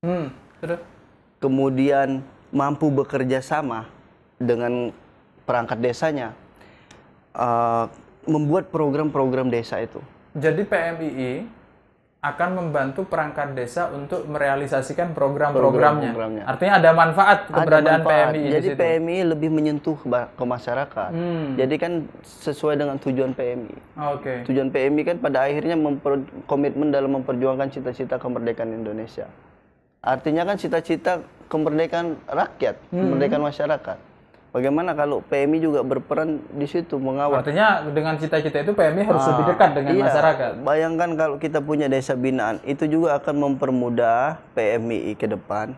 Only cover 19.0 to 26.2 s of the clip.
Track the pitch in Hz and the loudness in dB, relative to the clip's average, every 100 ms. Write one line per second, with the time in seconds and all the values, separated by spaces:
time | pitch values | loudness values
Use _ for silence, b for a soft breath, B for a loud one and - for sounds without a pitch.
19 | 165 180 175 156 160 156 151 151 165 151 | 0 0 0 0 0 0 0 0 -4 -4
20 | 127 123 117 - 123 123 120 123 143 - | -2 -2 -2 -6 -4 -4 -4 -4 -4 -4
21 | 95 165 175 170 151 127 131 147 170 175 | -6 -4 -4 -4 -4 0 0 0 -2 -4
22 | 151 - - - - 139 151 147 147 135 | -6 -14 -20 -10 -8 -4 -2 0 -2 -4
23 | 139 131 131 127 123 123 110 - - - | -4 -2 -2 -2 -6 -6 -10 -16 -18 -8
24 | 147 139 139 127 120 131 135 135 135 151 | -6 -6 -6 -8 -2 0 0 0 2 2
25 | 151 170 151 135 135 147 160 165 151 139 | 0 -2 0 2 0 0 0 0 0 0
26 | 143 139 | 0 -2